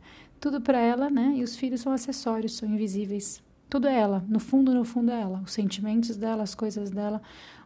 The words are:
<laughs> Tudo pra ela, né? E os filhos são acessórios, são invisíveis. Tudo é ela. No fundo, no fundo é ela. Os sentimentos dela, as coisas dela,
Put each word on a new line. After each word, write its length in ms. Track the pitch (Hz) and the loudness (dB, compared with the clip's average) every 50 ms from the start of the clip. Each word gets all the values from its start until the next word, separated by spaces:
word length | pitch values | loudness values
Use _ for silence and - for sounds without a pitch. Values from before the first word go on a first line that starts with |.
| - | -18
<laughs> 360 | - - - - - - - | -20 -20 -20 -20 -20 -16 -6
Tudo 220 | - 294 277 285 | -4 -2 -2 -2
pra 180 | 233 - 269 247 | 2 2 4 4
ela, 320 | 233 233 240 240 269 294 | 4 4 2 2 0 0
né? 240 | 294 240 233 269 285 | 2 2 2 2 2
E 60 | 262 247 | 2 0
os 140 | 233 - | -4 -4
filhos 240 | - - 254 254 240 | -4 -4 -2 -2 -2
são 120 | 240 269 269 | -2 -2 -2
acessórios, 640 | 254 254 - 269 - - 240 226 220 220 226 - | -2 -2 -4 -6 -4 -2 -2 -2 0 -2 -4 -4
são 120 | - 226 214 | -4 -4 -2
invisíveis. 760 | 214 208 220 202 190 202 208 196 202 202 196 - - - _ _ _ _ _ - | -2 0 0 -2 -2 -2 -4 -2 -4 -4 -4 -6 -8 -10 _ _ _ _ _ -4
Tudo 200 | - 277 247 277 | -2 0 2 4
é 100 | 262 240 | 4 4
ela. 260 | 214 202 196 196 180 202 | 4 4 2 0 0 0
No 100 | 214 220 | 0 0
fundo, 340 | - - - 269 269 262 254 | 0 2 4 4 6 6 4
no 120 | 247 233 | 4 2
fundo 260 | 233 233 240 233 233 | 0 0 0 2 2
é 100 | 240 233 | 0 0
ela. 220 | 214 190 185 190 190 | -2 -4 -4 -6 -6
Os 80 | - - | -6 -4
sentimentos 640 | - 208 190 - 196 202 214 214 233 233 233 226 | -2 -2 -2 -2 -2 -2 0 2 2 2 0 -2
dela, 280 | 202 214 220 226 220 214 | -4 -2 -2 -2 -2 -2
as 100 | 196 - | -4 -4
coisas 360 | - 226 214 196 220 202 202 | -4 -4 -4 -4 -4 -6 -4
dela, 300 | 190 202 208 208 214 214 214 - - - - - - - - | -4 -4 -2 -2 -4 -4 -6 -10 -20 -20 -20 -20 -20 -20 -20